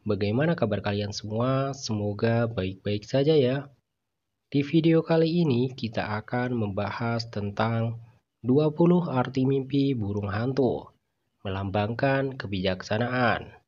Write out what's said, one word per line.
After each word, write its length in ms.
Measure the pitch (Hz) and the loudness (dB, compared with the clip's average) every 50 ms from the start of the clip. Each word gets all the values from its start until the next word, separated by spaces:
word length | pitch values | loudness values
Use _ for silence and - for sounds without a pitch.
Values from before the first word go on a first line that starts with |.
Bagaimana 560 | _ 107 104 98 104 101 107 123 151 165 170 | _ -2 -2 0 0 0 2 2 2 2 2
kabar 240 | - - 104 104 98 | 0 0 0 0 -2
kalian 320 | - 104 101 101 104 101 101 | -2 -2 -2 -2 -4 -4 -6
semua? 640 | - - 104 107 113 123 127 135 135 139 139 135 | -10 -8 -6 -4 -2 0 0 0 0 -2 -2 -6
Semoga 720 | - - - 110 104 104 104 101 104 113 113 117 117 120 113 | -8 -6 -4 -4 -2 -2 -4 -2 0 0 2 2 2 0 0
baik-baik 560 | 117 - 92 92 95 - _ 101 104 104 - | -2 -4 -4 -4 -6 -6 _ -4 -4 -4 -4
saja 320 | - - 135 143 151 160 | -2 0 2 2 4 4
ya. 320 | 151 127 123 135 143 139 - _ _ _ _ _ _ _ _ _ _ _ _ _ _ _ _ | 4 4 2 0 -2 -6 -10 _ _ _ _ _ _ _ _ _ _ _ _ _ _ _ _
Di 160 | - 143 143 | 0 0 0
video 400 | 143 - 165 151 165 160 160 160 | 4 2 4 6 6 4 4 4
kali 400 | - 165 165 165 160 165 175 170 | 4 2 4 4 4 2 2 2
ini 240 | 147 123 117 127 131 - | 4 4 2 0 0 -2
kita 400 | - 117 107 - 104 92 - 104 107 - | -6 -8 -4 -4 -4 -4 -2 -4 -6 -6
akan 320 | - - 123 123 123 123 | -4 -4 -2 -2 -2 -2
membahas 720 | 117 107 101 95 101 101 98 - - 120 117 117 117 113 - | -2 -2 -2 -2 -4 -4 -4 -4 -4 -4 -2 -2 -4 -6 -6
tentang 720 | - 104 101 101 101 - 110 113 117 113 113 117 113 117 - - _ _ _ _ _ _ | -6 -6 -6 -4 -2 -2 0 0 0 0 -2 -2 -4 -8 -14 -20 _ _ _ _ _ _
dua 320 | - 117 127 147 156 156 151 | 0 2 4 4 4 2 4
puluh 320 | 170 170 170 175 175 170 | 4 4 6 6 4 2
arti 400 | 147 127 127 123 127 - 135 131 | 0 0 0 -2 0 0 0 2
mimpi 480 | 135 139 139 131 131 139 139 139 139 135 | 2 2 0 0 0 0 2 2 2 0
burung 400 | 117 101 98 101 104 101 101 98 | -2 -2 -2 -2 -4 -4 -2 -2
hantu, 560 | 107 113 131 131 143 135 113 80 69 - - _ _ _ _ _ _ _ _ _ _ _ | -2 -2 -2 0 2 2 2 0 -2 -6 -12 _ _ _ _ _ _ _ _ _ _ _
melambangkan 880 | 101 95 98 98 98 95 104 104 107 117 117 139 139 135 135 135 135 131 | -6 -4 -4 -4 -2 0 0 0 0 0 0 0 2 2 0 -2 -4 -6
kebijaksanaan. 1200 | 131 - 98 101 95 92 95 92 92 - - 104 107 120 123 127 127 123 113 95 78 82 - - - _ | -8 -8 -6 -4 -2 0 0 -2 -2 -4 -4 -2 -2 -2 -2 0 2 2 2 2 0 -4 -12 -18 -20 _